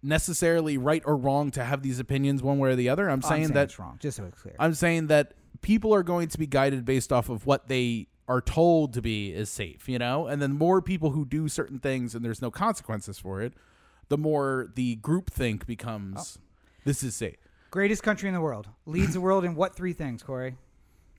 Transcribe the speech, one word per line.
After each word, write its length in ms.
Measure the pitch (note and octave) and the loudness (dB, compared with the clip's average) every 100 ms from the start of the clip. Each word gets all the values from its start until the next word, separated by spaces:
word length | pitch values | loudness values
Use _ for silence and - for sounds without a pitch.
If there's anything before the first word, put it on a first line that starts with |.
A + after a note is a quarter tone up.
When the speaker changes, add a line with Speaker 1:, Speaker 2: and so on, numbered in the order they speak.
Speaker 1:
necessarily 720 | C3+ D#3 - E3 F3 E3 D#3 C#3 | 0 0 0 0 4 4 2 0
right 260 | C3 D#3+ C#3 | 2 2 2
or 100 | D3 | 0
wrong 360 | C3 C#3 D3 | 2 2 0
to 120 | C3+ | -2
have 200 | A#2+ C#3 | -2 -2
these 160 | C3+ B2+ | -2 -4
opinions 420 | B2+ C3+ C#3 C#3 | -2 0 2 2
one 160 | C3 C#3 | 2 2
way 120 | C3+ | 4
or 40 | B2+ | 4
the 140 | B2 | 2
other. 160 | C#3+ G3 | 2 2
I'm 20 | |
Speaker 2:
Oh, 40 | |
I'm 80 | C3+ | 0
Speaker 1:
saying 220 | D3+ D3+ D#3 | 2 0 2
Speaker 2:
saying 80 | |
Speaker 1:
that 100 | C#3+ C#3+ | 2 2
Speaker 2:
it's 140 | - | -2
wrong, 180 | F2 - | -14 -8
just 180 | D3 B2 | -8 -8
so 80 | F#2+ | -12
it's 160 | - | -14
clear. 140 | - - | -18 0
Speaker 1:
I'm 160 | D#3+ | 0
saying 340 | D#3 F3 E3 D#3 | 2 2 2 4
that 260 | D3+ D3 - _ - | 4 4 -6 _ -10
people 320 | - A3 G#3+ | 2 2 6
are 80 | G#3 | 4
going 240 | F3 F3 E3+ | 4 0 -2
to 80 | - | -4
be 80 | D#3 | 0
guided 380 | C3+ C3+ C3+ A#2+ | 2 2 2 0
based 260 | C3 - | 0 2
off 160 | B2+ A2 | 0 0
of 160 | A2+ B2+ | -4 0
what 220 | C#3 - | 0 2
they 400 | C3 B2 A#2 - _ - | -2 0 -4 -8 _ -2
are 140 | B2+ | -2
told 520 | - - E3+ E3 D3 | 0 4 6 6 2
to 80 | A#2+ | -2
be 300 | A2+ G#2+ G2+ | -2 -4 -4
is 160 | E2+ G#2+ | -6 -6
safe, 400 | - F#2+ D2+ - | -6 -10 -10 -6
you 100 | B2+ | -4
know? 260 | A#2+ C#3 D#3 | -2 -2 -2
And 140 | C#3+ | -2
then 120 | C#3 | -2
more 280 | C#3+ E3 F#3+ | 2 4 4
people 300 | - F#3 D#3+ | 2 0 0
who 140 | C#3+ C3+ | 0 -2
do 220 | D3+ D#3 | -2 -2
certain 320 | - - C3+ | -4 -6 -4
things 340 | C#3 C3 A#2+ A#2 | -4 -2 -4 -4
and 80 | |
there's 180 | A#2 A2+ | -6 -4
no 80 | B2 | -6
consequences 680 | - G#3 G#3+ - A2 G2+ G2 | -2 -2 -2 -6 -8 -8 -12
for 220 | F#2 G2 | -10 -6
it, 120 | A#2 - _ _ _ _ _ | -6 -10 _ _ _ _ _
the 80 | C#3+ | 0
more 540 | D#3 D3+ C#3 C3 A#2 B2+ | 2 0 0 -2 -4 -2
the 220 | B2+ A2+ | -2 -2
groupthink 680 | B2 F3 F#3 - B2 G#2+ - | 0 0 0 -4 -2 -2 -6
becomes, 720 | A#2 A#2+ G#2+ G2 G2 - - | -10 -8 -8 -8 -10 -10 -14
Speaker 2:
Oh. 40 | _ _ _ _ | _ _ _ _
Speaker 1:
"This 180 | - C#3 | -4 -2
is 120 | C3 - | -4 -6
safe." 220 | G2+ - _ _ _ | -8 -8 _ _ _
Speaker 2:
Greatest 340 | F3+ G3+ G#3+ | 0 2 2
country 240 | - G#3 G3 | 0 0 0
in 60 | |
the 80 | F3+ | 0
world. 260 | D#3+ A2+ G#2+ - - | -2 -4 -10 -16 -6
Leads 280 | D#3+ F#3 | 0 0
the 80 | F3+ | 2
world 240 | F#3 F#3+ F3 | 2 4 2
in 100 | D#3+ | 0
what 180 | F#3 - | -2 -2
three 180 | F3+ | -6
things, 280 | E3+ D3 A2+ | -4 -6 -8
Corey? 340 | - C3 C3 C3 _ _ _ _ _ | -8 -8 -8 -10 _ _ _ _ _